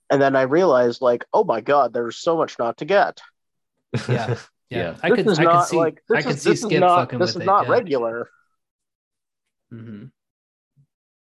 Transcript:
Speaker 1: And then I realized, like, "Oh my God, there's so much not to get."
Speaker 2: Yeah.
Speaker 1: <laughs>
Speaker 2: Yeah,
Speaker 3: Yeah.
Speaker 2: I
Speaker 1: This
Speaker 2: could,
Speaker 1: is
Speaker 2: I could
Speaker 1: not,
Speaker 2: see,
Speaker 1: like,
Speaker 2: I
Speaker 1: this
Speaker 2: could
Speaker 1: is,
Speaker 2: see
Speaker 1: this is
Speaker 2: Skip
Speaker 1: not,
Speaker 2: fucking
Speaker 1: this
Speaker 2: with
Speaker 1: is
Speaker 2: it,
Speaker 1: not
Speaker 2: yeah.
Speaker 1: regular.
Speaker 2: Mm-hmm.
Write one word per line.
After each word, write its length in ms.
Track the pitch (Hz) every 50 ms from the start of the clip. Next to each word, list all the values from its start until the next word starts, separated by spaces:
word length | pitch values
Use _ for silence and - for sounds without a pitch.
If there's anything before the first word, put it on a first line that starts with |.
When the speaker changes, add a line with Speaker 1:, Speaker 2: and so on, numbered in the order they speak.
| _ -
Speaker 1:
And 100 | 147 135
then 140 | 139 139 135
I 80 | 131 131
realized, 580 | 127 143 170 190 170 131 123 123 120 120 -
like, 240 | 127 123 120 120 - - -
"Oh 100 | 202 220
my 180 | 160 117 110
God, 320 | 113 143 143 143 127 120 117
there's 240 | 120 117 113 113
so 200 | - - 170 165
much 200 | 160 139 - -
not 200 | - 123 117 -
to 80 | - 160
get." 360 | 151 196 202 165 - - - - - _ _ _ _ _ _ _ _ _ _ _ _ - - -
Speaker 2:
Yeah. 300 | - 123 120 113 123 117 - -
Speaker 1:
<laughs> 40 | _ _ _ _ _
Speaker 2:
Yeah, 100 | 123 90
Speaker 3:
Yeah. 160 | 90 82 - - -
Speaker 2:
I 60 | 175
Speaker 1:
This 60 | 247
Speaker 2:
could, 100 | 226 170
Speaker 1:
is 120 | 214 180 151
Speaker 2:
I 40 | 165
could 100 | 170 170
Speaker 1:
not, 140 | 175 175
Speaker 2:
see, 100 | - 170
Speaker 1:
like, 240 | 165 165 156 - - _ -
Speaker 2:
I 40 | 160
Speaker 1:
this 100 | 156 156
Speaker 2:
could 100 | - 143
Speaker 1:
is, 60 | 139 -
Speaker 2:
see 60 | 170
Speaker 1:
this 100 | 175 -
is 60 | 240
Speaker 2:
Skip 140 | 208 165 -
Speaker 1:
not, 160 | 175 180 175 175
Speaker 2:
fucking 200 | 127 - 135 123
Speaker 1:
this 80 | 185 - -
Speaker 2:
with 40 |
Speaker 1:
is 40 | 180
Speaker 2:
it, 40 | -
Speaker 1:
not 200 | 185 196 196 139
Speaker 2:
yeah. 60 | 127
Speaker 1:
regular. 580 | 165 - - 165 139 123 117 113 117 117 117 - _ _ _ _ _ _ _ _ _ _ _ _ _ _ _ _ _ _ _ _ _ _ _ _ _ _ _ _ 117
Speaker 2:
Mm-hmm. 320 | 117 113 113 104 104 135 135 - _ _ _ _ _ _ _ _ _ _ _ _ 139 _ _ _ _ _ _ _ _